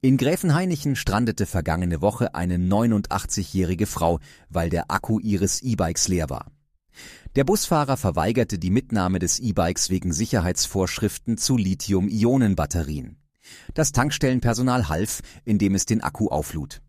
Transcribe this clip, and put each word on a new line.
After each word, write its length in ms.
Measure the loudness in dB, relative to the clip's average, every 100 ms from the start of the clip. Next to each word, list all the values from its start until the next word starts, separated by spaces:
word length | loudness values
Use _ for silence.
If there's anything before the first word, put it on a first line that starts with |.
In 160 | 4 4
Gräfenhainichen 800 | 4 2 2 2 2 -2 -2 -2
strandete 480 | 0 0 0 0
vergangene 560 | -2 -2 0 0 0 2
Woche 340 | 0 2 -2
eine 240 | -2 -2 0
neunundachtzigjährige 1300 | 2 2 4 2 0 -4 -4 -6 -4 0 0 0 -2
Frau, 340 | 0 0 0 -4 -20 _
weil 220 | -4 -2
der 200 | -2 -2
Akku 280 | -4 0 -2
ihres 420 | 0 0 0 -2
E-Bikes 480 | -4 -2 0 0 0
leer 220 | 0 -2
war. 200 | -6 -10 _ _ _ _ -20 -20 -20 -6 0
Der 80 |
Busfahrer 540 | 2 2 2 2 2 0
verweigerte 600 | 0 0 0 0 0 -2
die 120 | 0
Mitnahme 480 | 0 0 0 0 0
des 220 | 0 -2
E-Bikes 500 | -2 0 0 0 -2
wegen 200 | -2 -2
Sicherheitsvorschriften 1300 | -2 0 0 0 -2 -2 -2 -2 -2 -4 -4 -6 -4
zu 220 | 0 0
Lithium-Ionen-Batterien. 1600 | 0 -2 0 0 0 2 2 4 2 2 0 -2 -2 -6 -10 -16 _ _ -20 -20 -12
Das 200 | 0 0
Tankstellenpersonal 1000 | 2 0 2 2 2 0 0 0 0 0
half, 320 | -2 -2 -6 -12 -18 0
indem 280 | 2 4
es 120 | 2 2
den 160 | 0
Akku 260 | 0 -2 -2
auflud. 540 | -2 -4 -6 -8 -12